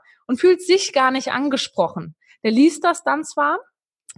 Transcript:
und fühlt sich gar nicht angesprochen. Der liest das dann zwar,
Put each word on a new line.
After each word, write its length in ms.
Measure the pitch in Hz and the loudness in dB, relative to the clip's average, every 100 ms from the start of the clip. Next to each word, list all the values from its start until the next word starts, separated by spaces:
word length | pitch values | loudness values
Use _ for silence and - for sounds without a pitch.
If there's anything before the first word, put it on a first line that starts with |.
| _ _ - | _ _ -8
und 140 | 247 | 0
fühlt 220 | 370 359 | 2 2
sich 320 | 359 381 - | 2 0 0
gar 180 | 277 262 | 0 0
nicht 220 | 262 254 | 0 -4
angesprochen. 840 | 247 285 262 - - 170 170 160 - _ _ 220 | -4 -2 -4 -4 -2 -2 -4 -14 -16 _ _ -2
Der 60 | |
liest 340 | 220 302 330 349 | 4 4 4 -2
das 180 | 339 | -2
dann 220 | 285 285 302 | -2 -4 -4
zwar, 340 | - 294 359 539 _ _ _ - | -4 -2 -2 -8 _ _ _ -20